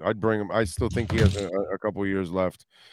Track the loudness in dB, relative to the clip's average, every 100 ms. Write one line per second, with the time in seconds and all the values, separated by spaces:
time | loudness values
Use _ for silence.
0 | -2 0 2 0 0 0 0 0 -2 -2
1 | 0 4 4 4 -2 -2 -2 -4 -4 -2
2 | -2 -2 -2 0 0 -2 _ _ -20